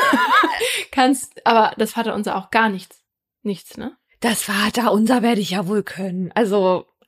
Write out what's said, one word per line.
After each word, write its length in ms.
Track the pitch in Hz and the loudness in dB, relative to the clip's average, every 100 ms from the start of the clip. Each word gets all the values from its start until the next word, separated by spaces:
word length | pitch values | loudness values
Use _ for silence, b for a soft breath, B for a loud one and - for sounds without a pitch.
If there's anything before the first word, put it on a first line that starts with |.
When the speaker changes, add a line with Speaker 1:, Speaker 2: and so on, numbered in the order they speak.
| 571 - - | 4 2 2
Speaker 1:
<laughs> 580 | 523 - - 494 494 - | 2 2 -2 -4 -6 -4
Kannst, 540 | - 262 277 - - - | 0 2 2 -4 -4 2
aber 280 | 233 220 - | 4 4 0
das 160 | 220 | -4
Vaterunser 420 | - 220 202 208 196 | -2 -4 -4 -4 -6
auch 140 | - | -2
gar 200 | 233 220 | 2 2
nichts. 340 | 190 - - _ _ _ _ | 0 -10 -20 _ _ _ _
Nichts, 340 | 208 185 - - | -8 -8 -10 -14
ne? 180 | 220 - _ _ | -14 -14 _ _
Speaker 2:
Das 240 | 240 208 | -2 -2
Vaterunser 760 | - 202 214 247 226 196 220 247 | -2 -2 -2 0 2 2 4 2
werde 200 | 233 226 | 2 0
ich 100 | 170 | 0
ja 160 | 185 180 | -4 -2
wohl 160 | 214 | -2
können. 480 | 190 - 196 180 180 | -4 -8 -6 -6 -4
Also, 540 | - 226 202 185 180 - _ | -2 0 2 2 0 -4 _